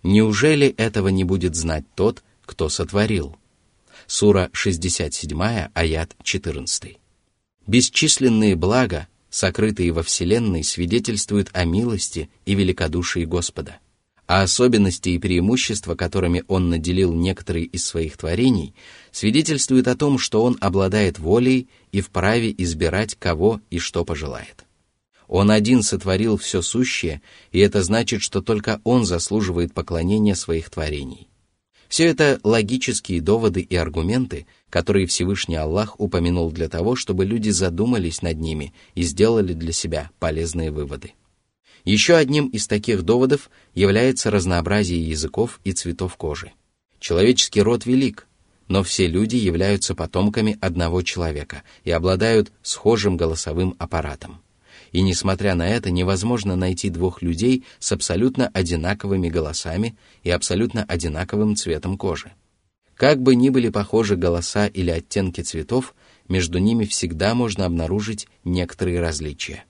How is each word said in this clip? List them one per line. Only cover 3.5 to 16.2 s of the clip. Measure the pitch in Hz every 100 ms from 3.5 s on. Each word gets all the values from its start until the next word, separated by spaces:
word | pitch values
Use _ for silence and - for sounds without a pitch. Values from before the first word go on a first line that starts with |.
| _ _ _ _ - -
Сура | - 104 98 87
шестьдесят | - 107 87 90 - 80 -
седьмая, | 76 76 101 117 80
аят | - 82 80 82 -
четырнадцатый. | - 95 85 71 65 - - - _ _ _ _ _ _ -
Бесчисленные | 117 123 - 156 - 131 110 107 90
блага, | 90 120 127 85 - _ _
сокрытые | - 95 - 107 107 87
во | 82
Вселенной, | 82 - 87 113 113 85
свидетельствуют | 78 - 87 110 117 104 - 104 95
о | 92 85
милости | 90 120 104 - - 71 _ -
и |
великодушии | 98 95 92 82 82 87 90 80
Господа. | 87 82 - 76 - _ _ _ _ -
А | 92
особенности | 98 - 123 117 98 85 92
и | 87
преимущества, | 95 87 92 127 - 107 - 85
которыми | 87 98